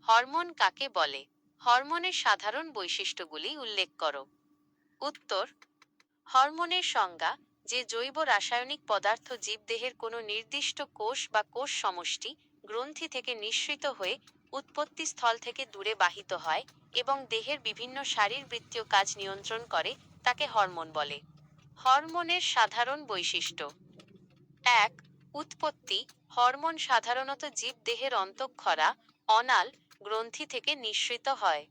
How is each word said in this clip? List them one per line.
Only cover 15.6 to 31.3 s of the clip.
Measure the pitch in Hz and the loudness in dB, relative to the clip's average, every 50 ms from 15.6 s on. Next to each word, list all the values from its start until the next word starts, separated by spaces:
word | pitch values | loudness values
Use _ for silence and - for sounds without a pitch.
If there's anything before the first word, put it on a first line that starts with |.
| 269 | -10
দূরে | - - 196 196 208 220 | -12 -10 -8 -4 -4 2
বাহিত | 202 190 175 175 202 202 _ 190 | 2 2 2 2 -2 -8 _ -6
হয় | 170 156 160 160 190 262 - - - _ _ - | -4 -2 0 -2 -2 -2 -6 -20 -20 _ _ -4
এবং | 240 247 262 277 277 269 - | -4 0 0 0 -2 -2 -4
দেহের | 226 226 220 247 294 285 | -4 -4 -2 -4 -6 -4
বিভিন্ন | - 226 208 - 233 247 254 277 277 | -4 -8 -8 -8 -10 -10 -10 -8 -6
শারীরবৃত্তীয় | - - - 208 202 233 277 277 262 240 233 - - - 233 220 | -4 2 2 2 2 2 -4 -8 -10 -12 -12 -12 -8 -8 -8 -2
কাজ | - - 196 196 196 - | 4 4 4 4 4 -2
নিয়ন্ত্রণ | 208 196 196 196 196 196 - 220 226 233 - | -6 -6 -8 -8 -8 -6 -6 -6 -6 -6 -2
করে, | - 170 160 190 262 - - - - - _ | -2 0 0 -2 -6 -8 -14 -20 -20 -2 _
তাকে | 247 247 - 294 | 0 0 2 -2
হরমোন | 254 226 220 202 185 180 170 160 160 156 | 0 2 2 2 2 0 -6 -10 -6 -2
বলে। | 156 147 147 147 143 - - - - - _ _ _ _ - _ - - | -2 -2 -2 -4 -10 -12 -18 -20 -20 -20 _ _ _ _ -20 _ -2 4
হরমোনের | 254 262 277 302 320 330 349 349 330 359 359 | 6 6 6 6 0 -4 -4 0 0 0 0
সাধারণ | - - - 247 226 208 - 226 240 247 277 302 302 | 0 0 4 4 4 4 4 0 0 0 0 -6 -6
বৈশিষ্ট্য। | 247 208 185 170 - - 175 156 - 170 - 160 143 - _ - - - - - _ - - - _ _ _ - _ _ _ - | -6 -4 -4 -2 -2 -4 -4 -4 -4 -6 -8 -10 -10 -10 _ -20 -20 -20 -20 -20 _ -20 -20 -20 _ _ _ -20 _ _ _ 4
এক, | 247 247 226 202 202 - - - - - _ - - - | 6 6 6 6 4 2 -8 -20 -20 -20 _ -20 -12 -8
উৎপত্তি। | 277 311 - - _ - 302 - _ _ - 196 196 254 _ - _ _ _ - | -8 -8 -8 -6 _ -2 -2 -2 _ _ -6 -6 -6 -6 _ -20 _ _ _ 2
হরমোন | 247 240 247 262 277 294 320 330 - | 4 4 4 4 2 -2 -4 -2 -2
সাধারণত | - - 262 226 - 226 247 254 262 269 277 277 302 | 0 2 2 2 2 2 -2 -2 -2 -4 -6 -6 -8
জীবদেহের | 294 - - - 247 254 _ _ 233 240 226 247 269 247 | -8 -8 -6 -8 -8 -10 _ _ -4 -4 -2 -2 0 0
অন্তঃক্ষরা, | 214 190 196 196 - 262 262 _ - - 208 170 156 - 185 247 _ _ _ _ _ _ - | 0 -2 -2 -4 -8 -8 -8 _ -4 0 0 2 4 4 2 2 _ _ _ _ _ _ 6
অনাল, | 220 220 240 254 262 202 180 240 - _ _ _ - _ 196 | 6 6 6 6 4 4 4 2 -4 _ _ _ -20 _ -6
গ্রন্থি | 202 214 220 226 233 226 - 311 | -2 -2 -2 -2 -4 -8 -12 -10
থেকে | - - 247 - 277 302 | -8 -8 -4 -2 -2 -2
নিঃসৃত | 285 240 220 208 - - - 247 233 _ | -2 -4 -4 -2 -2 -2 -2 -4 -4 _
হয়। | 269 | -2